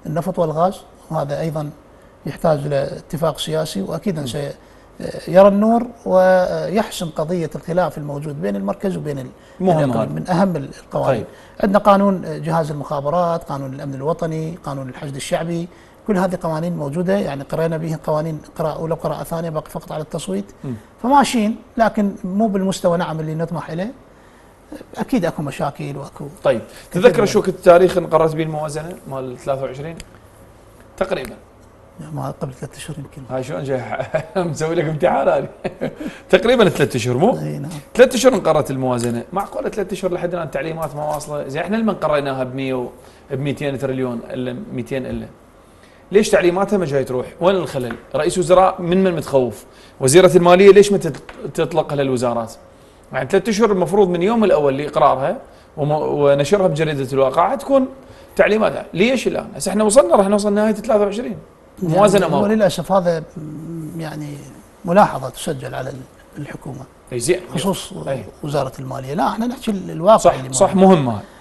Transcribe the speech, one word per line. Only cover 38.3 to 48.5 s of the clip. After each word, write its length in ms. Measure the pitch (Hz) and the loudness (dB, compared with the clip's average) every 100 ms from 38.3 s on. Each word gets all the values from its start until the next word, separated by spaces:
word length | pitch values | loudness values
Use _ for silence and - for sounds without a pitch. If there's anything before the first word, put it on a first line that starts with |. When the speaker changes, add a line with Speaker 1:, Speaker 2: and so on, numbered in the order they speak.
Speaker 2:
انقرت 360 | 226 147 156 139 | 4 2 2 0
الموازنة، 540 | 135 131 123 120 117 - | -2 -2 0 -2 -4 -6
معقولة 360 | 185 208 - - | -6 -6 -6 -6
ثلاثة 240 | 214 190 | -6 -6
أشهر 200 | 196 185 | -4 -4
لحد 220 | 180 175 | -2 -4
الآن 120 | 175 156 | -4 -6
التعليمات 500 | 139 160 160 156 147 | -6 -6 -6 -8 -6
ما 80 | 151 | -6
واصلة؟ 340 | 151 147 147 139 | -6 -6 -8 -6
زين، 140 | 143 | -6
احنا 140 | 180 220 | -4 0
لمن 180 | 220 | 0
قريناها 500 | 165 156 147 139 131 | 0 0 0 -2 -4
بمية 300 | 127 131 135 | -4 -4 -4
و-، 140 | 127 123 - - - - | -4 -6 -12 -20 -20 -10
بميتين 480 | 135 143 131 147 131 | -6 -4 -4 -4 -4
تريليون 420 | 135 131 127 117 - | -4 -2 -4 -6 -8
إلا 260 | 127 127 123 - | -8 -6 -8 -10
ميتين 340 | 127 117 135 123 | -10 -6 -8 -6
إلا. 200 | 117 113 - - - - - - - - | -10 -10 -18 -20 -20 -20 -20 -20 -20 0
ليش 180 | 196 220 | 2 4
تعليماتها 460 | 175 175 175 196 208 | 4 4 2 0 0
ما 80 | |
جاي 200 | 160 139 | 0 -2
تروح؟ 220 | 127 123 117 - | -2 -4 -6 0
وين 160 | 170 185 | 0 2
الخلل؟ 380 | 151 139 123 - - | -2 -6 -6 -8 -6
رئيس 240 | 147 160 180 | -2 -2 0
وزراء 440 | 160 | 4